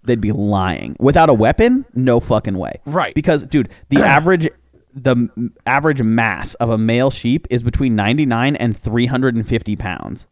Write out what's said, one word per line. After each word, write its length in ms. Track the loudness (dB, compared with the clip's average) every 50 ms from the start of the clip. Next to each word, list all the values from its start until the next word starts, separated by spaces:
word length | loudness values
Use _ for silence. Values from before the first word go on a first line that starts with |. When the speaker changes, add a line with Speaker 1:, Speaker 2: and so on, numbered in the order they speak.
| _
Speaker 1:
they'd 160 | -2 -2 0
be 100 | 0 -2
lying. 640 | -2 -2 0 0 0 0 0 -2 -4 -6 -8 -12 -6 0
Without 300 | 2 4 4 6 4 4
a 60 | 4
weapon, 500 | 4 4 2 2 2 2 2 2 0 -2 _
no 260 | _ -2 0 2 2 2
fucking 380 | 2 0 -2 -2 -2 -4 -6
way. 200 | -6 -6 -8 -10 -14 -12
Speaker 2:
Right. 280 | -6 -4 -4 -4 -2 -4
Speaker 1:
Because, 280 | -2 0 0 0 0
dude, 260 | -2 -2 0 0 0 -2 -6 -20 -6 _
the 120 | 0 2
<clears throat> 0 |
average, 460 | 4 4 4 4 4 2 2 2 0 -4 -6 _ _ _ _ _ _ _ _
the 160 | -4 0 0 2
m-, 360 | 2 0 -2 _ -8 -8 -8 _ _ _
average 340 | 0 0 2 2 2 0 2
mass 540 | 0 0 2 2 0 0 -2 -4 -8 -10 -4
of 160 | -4 -2 0
a 80 | 0 0
male 320 | 0 0 2 2 2 0
sheep 360 | -2 -2 -2 -2 -2 -2 -2 -2
is 120 | -4 -2
between 320 | -2 -2 -2 0 0 0 0
ninety-nine 640 | 2 2 2 2 2 2 0 0 0 0 0 0
and 180 | 0 -2 -2 -2
three 300 | -4 -6 -2 0 0 0
hundred 280 | 0 0 0 0 0 0
and 120 | -2 -2
fifty 300 | -2 -2 -4 -2 -4 -6
pounds. 500 | -6 -6 -8 -8 -10 -10 -12 -12 -14 -16 _